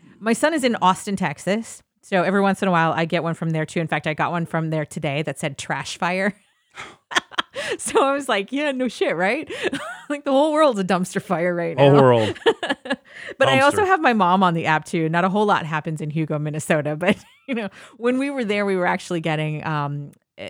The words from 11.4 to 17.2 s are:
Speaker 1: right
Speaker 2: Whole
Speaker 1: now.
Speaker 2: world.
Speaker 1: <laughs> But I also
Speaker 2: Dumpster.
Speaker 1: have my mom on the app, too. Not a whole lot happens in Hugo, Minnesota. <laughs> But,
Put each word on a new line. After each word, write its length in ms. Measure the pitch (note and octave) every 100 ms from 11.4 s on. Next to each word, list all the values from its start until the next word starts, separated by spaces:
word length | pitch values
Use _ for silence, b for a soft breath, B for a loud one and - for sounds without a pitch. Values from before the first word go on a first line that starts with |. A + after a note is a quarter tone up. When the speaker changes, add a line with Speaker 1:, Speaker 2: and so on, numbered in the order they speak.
| F3+
Speaker 1:
right 240 | F3 E3+ D3
Speaker 2:
Whole 140 | C#3+
Speaker 1:
now. 80 | C#3+
Speaker 2:
world. 380 | C3 A#2 G#2+ -
Speaker 1:
<laughs> 40 | - - E4+ - - C4+ _ B B -
But 100 | C4
I 100 | C4+
also 180 | C#4 G#4+
Speaker 2:
Dumpster. 40 | F#4+
Speaker 1:
have 140 | F#4+
my 120 | D4+
mom 320 | A3 F3 F#3+
on 100 | F3+
the 120 | E3 C3+
app, 180 | D#3
too. 240 | - F3 D#3+
Not 160 | E3+
a 40 | F#3
whole 180 | G3+ G#3
lot 200 | F3 D#3
happens 340 | D#3+ E3 D3+
in 100 | D3+
Hugo, 280 | D#3 D#3 D3+
Minnesota. 560 | D3+ D3+ - D#3+ D3 D#3
<laughs> 20 |
But, 180 | F3 -